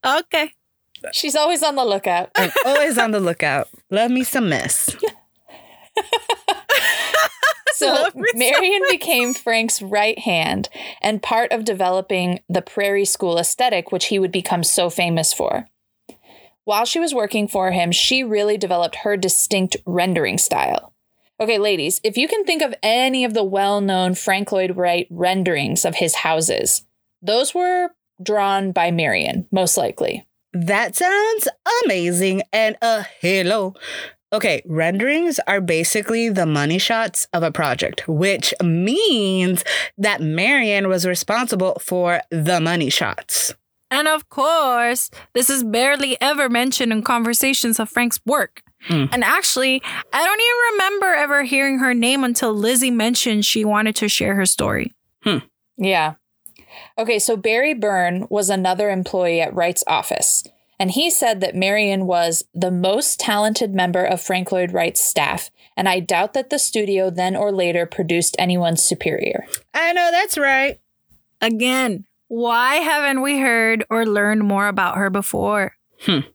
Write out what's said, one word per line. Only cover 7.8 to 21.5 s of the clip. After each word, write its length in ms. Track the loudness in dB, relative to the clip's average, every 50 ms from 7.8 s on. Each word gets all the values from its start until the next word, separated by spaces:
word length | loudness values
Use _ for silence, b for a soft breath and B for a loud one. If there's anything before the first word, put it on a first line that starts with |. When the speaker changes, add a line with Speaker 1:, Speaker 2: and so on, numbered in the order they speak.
| 2 2
Speaker 1:
Love 260 | 2 2 2 0 -2
me 100 | 0 -2 -2
some 80 | 0 2
Speaker 2:
Marion 420 | 2 2 4 4 2 2 0 2 2
Speaker 1:
mess. 80 | 0
Speaker 2:
became 440 | 0 0 0 0 0 0 2 0 -4
Frank's 480 | -4 -2 -2 0 0 0 -2 -4 -4 -4
right 360 | -4 -2 0 0 0 -2 -2
hand 520 | -2 -2 0 0 0 -2 -2 -4 -6 -8 B B B B B B B
and 200 | -2 -2 -2 -4
part 300 | -2 0 0 0 0 -2
of 140 | -2 -2
developing 760 | -4 -2 0 0 0 0 -2 -2 -2 -2 -2 0 -2 -4 -4 _ _
the 140 | -4 -4 -4
Prairie 420 | -4 -4 -2 -2 0 2 0 0
School 320 | 0 -2 -2 -2 -2 0
aesthetic, 560 | 0 0 -2 0 0 0 0 0 -2 -4 -4 -4
which 140 | -4 -2
he 120 | 0 0 0
would 140 | 0 0 -2
become 320 | -4 -4 -2 -2 -2 0
so 240 | 0 0 2 0 0
famous 460 | 0 0 0 0 2 0 0 0 -2
for. 340 | -2 -2 -2 -2 -4 -6 _ _ _ _ _ _ _ _ B B B B B B B B B B B _
While 220 | -2 0 0 2
she 120 | 0 0 -2
was 160 | -2 0 0
working 320 | -2 -2 0 -2 -2 -2 -2
for 240 | -2 -2 0 0 0
him, 200 | 0 0 0 0
she 320 | 0 2 2 2 0 0
really 320 | 0 0 2 2 2 0
developed 400 | 0 0 0 0 0 0 -2 -4
her 220 | -4 -2 -2 -2 0
distinct 580 | 0 0 0 0 0 2 2 0 2 0 -2 -4 -6
rendering 540 | -4 0 0 2 2 2 0 0 0 0 0
style. 560 | 0 0 0 0 0 0 -2 -2 -4 -8 _ _ _ _ _ _ _ _ _ _
Okay, 200 | -2 0